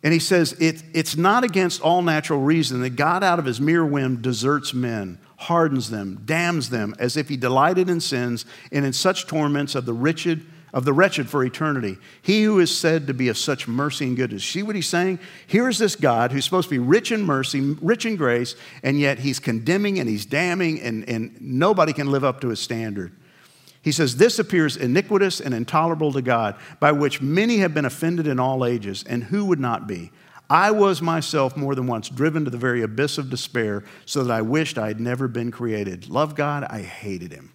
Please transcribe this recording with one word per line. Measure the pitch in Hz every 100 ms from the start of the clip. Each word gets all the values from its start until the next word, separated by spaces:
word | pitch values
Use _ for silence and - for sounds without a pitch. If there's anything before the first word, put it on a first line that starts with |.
And | 147
he | 165
says, | 160 185 160
"It, | - 160 160 -
it's | 165 156 151
not | 175 226
against | 254 185 185 -
all | 156 175
natural | 175 156 151 147
reason | 135 165 139 127
that | 127
God | 120 147 175
out | 190 170
of | 139
his | 113
mere | 147 170 160
whim | 143 131 123
deserts | 117 120 123 147 135
men, | 127 123 113 95 85 - _
hardens | - 170 160 135 107
them, | 110 98 95 107
damns | 156 175 170 127
them, | 120 104 -
as | 123 131
if | 147
he | 131
delighted | 123 131 151 185 180
in | 175
sins | 165 131 123 117 - - -
and | 143
in | 139
such | 131 190 185 -
torments | 156 147 143 143 143
of | 123
the |
wretched, | 117 139 165 175 160 - - -
of | 131 123
the |
wretched | 139 190 - 127
for | 143
eternity. | 127 - 156 139 107 92 - -
He | - 208
who | 214 208
is | 165 -
said | 165 160 139
to |
be | 127 127
of | 110
such | - 135 -
mercy | 120 147 139 135
and | 123
goodness." | 127 107 -
See | -
what | 208 208
he's | 156
saying? | 175 185 180 - - -
Here's | 196 247 208
this | 214 -
God | 135 117 120
who's | 135 131
supposed | 185 175
to | 135
be |
rich | 123 190 233
in | 226
mercy, | 196 139 131 143 139 151
rich | 165 233 233
in | 208
grace, | 139 120 123 - - -
and | 131 143
yet | 143 131
he's | 139 123
condemning | - 113 113 185 208 196
and | 131
he's | 104 101
damning, | 139 180 180 170 156
and, | 117 110 107
and | 113 113 -
nobody | 139 127 175 202 156
can | 147 139
live | 139
up | 135 127
to | 131
his | 110
standard. | - 117 113 101 87 - _ _ - _ _ _
He | -
says, | 127 147 120
"This | 220 -
appears | 190 180 156 -
iniquitous | 127 139 196 202 190 -
and | 139
intolerable | 120 117 156 170 160 151
to | 135
God, | 127 120 107 101 - -
by | 147
which | 147 143 139
many | 135 170 220 233
have | 185
been | 156 139
offended | - 160 170 151
in | 127
all | 127 131 123
ages, | 120 101 98 -
and | 120
who | 117 202 202
would | 165
not | 131 117 104
be? | 92 85 _ - - _
I | 151 202
was | 214 196 180
myself | 170 165 - 151 135 135
more | 139
than | 139 127
once | 117 104
driven | 127 151 160
to | 143
the | 120
very | 127 120
abyss | 110 110 143 139
of | 135
despair, | 127 - 123 110 101 - - -
so | 143 123
that |
I | 113
wished | 110 147 160 -
I | 107
had | 107
never | 117 123 131
been | 120 120
created." | 113 117 107 101 90 101
Love | 87 151 147
God, | 147 147 -
I | 110
hated | 90 - 107 92 87
him. | 71 69